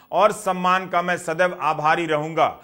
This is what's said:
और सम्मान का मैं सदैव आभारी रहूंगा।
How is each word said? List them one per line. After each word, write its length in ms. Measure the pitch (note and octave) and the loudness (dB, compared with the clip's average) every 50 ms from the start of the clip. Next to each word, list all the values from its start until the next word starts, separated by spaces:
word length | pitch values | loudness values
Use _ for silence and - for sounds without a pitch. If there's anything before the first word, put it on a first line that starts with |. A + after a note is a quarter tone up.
| - _ - | -16 _ 0
और 200 | E3 G3 G#3+ G3+ | 2 2 2 2
सम्मान 540 | - - F#3+ F#3 F#3 F3+ F#3 F3+ F#3 F#3+ E3+ | 0 -2 -4 -2 0 0 0 0 0 0 -2
का 140 | F3+ F3 F3 | -2 -2 0
मैं 140 | F3+ F3+ E3 | 0 -2 -4
सदैव 400 | F3 - D#3+ E3 F#3 F3+ F3 - C3+ | -2 -6 0 0 0 0 0 -2 -2
आभारी 440 | D3+ D#3 D3+ D3 D3+ D#3+ E3+ E3+ | -2 -2 0 2 2 2 2 2
रहूंगा। 500 | D#3 D#3 D3 D3 D#3+ E3 D#3 D3+ A#2+ - - | 0 0 -2 -2 -2 0 0 0 0 0 -4